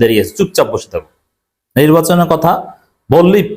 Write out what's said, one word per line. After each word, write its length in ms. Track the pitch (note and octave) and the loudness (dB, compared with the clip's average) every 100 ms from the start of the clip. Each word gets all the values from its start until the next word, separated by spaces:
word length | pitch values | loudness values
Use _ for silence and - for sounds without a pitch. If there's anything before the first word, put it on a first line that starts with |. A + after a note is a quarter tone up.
দেরি 140 | A#2 G#2+ | 0 0
আছে, 100 | F#2+ - | -2 -4
চুপচাপ 300 | G3 - C#3 | -4 -2 -2
বসে 160 | A2+ - | -4 -8
থাকো। 160 | E2+ - _ _ _ _ _ _ C3+ | -14 -14 _ _ _ _ _ _ 0
নির্বাচনের 520 | D3+ E3 E3 F3 E3+ | 2 2 2 0 0
কথা 180 | D#3 E3 G3+ - - _ _ - | 0 -2 -4 -6 -20 _ _ -2
বললেই 300 | D3+ F3+ G3+ - | 2 4 2 -2